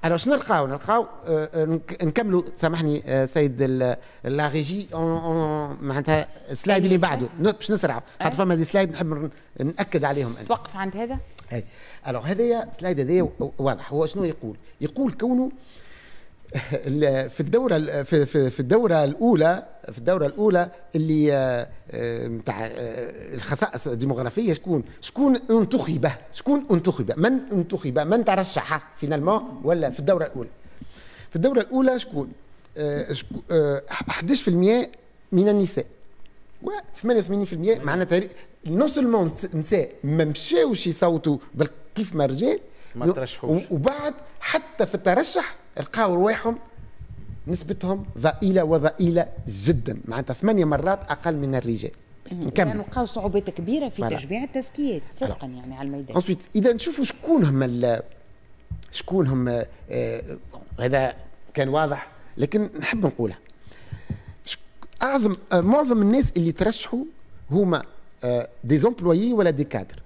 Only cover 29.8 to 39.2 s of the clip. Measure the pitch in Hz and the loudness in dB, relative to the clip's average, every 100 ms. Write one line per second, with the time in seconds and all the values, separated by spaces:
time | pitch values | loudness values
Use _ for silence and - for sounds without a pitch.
29.8 | 143 123 143 185 156 135 117 - - - | 0 -2 2 2 2 -4 -10 -12 -18 -16
30.8 | - - - - - 165 214 262 208 262 | -16 -16 -20 -18 -8 0 4 4 2 2
31.8 | 262 254 - 151 135 - - - - - | 4 2 -2 -6 -8 -10 -20 -20 -18 -6
32.8 | 151 143 - 139 - - - 170 147 139 | -4 -2 -4 -6 -6 -12 0 4 4 2
33.8 | - - - - 170 269 - 175 185 233 | -4 -8 -6 -4 0 2 4 4 6 4
34.8 | - - - - - 185 202 208 190 - | 2 -8 -20 -20 0 4 6 4 2 0
35.8 | - - - - - - - - - 415 | -6 -12 -18 -14 -16 -16 -20 -12 -8 -8
36.8 | - - 220 240 170 202 196 170 180 226 | -8 -6 0 2 2 -2 -2 -2 0 0
37.8 | 147 165 180 175 190 - - - 165 175 | 0 -2 2 2 0 -10 -18 -14 -4 2
38.8 | 294 294 254 226 | 2 2 2 4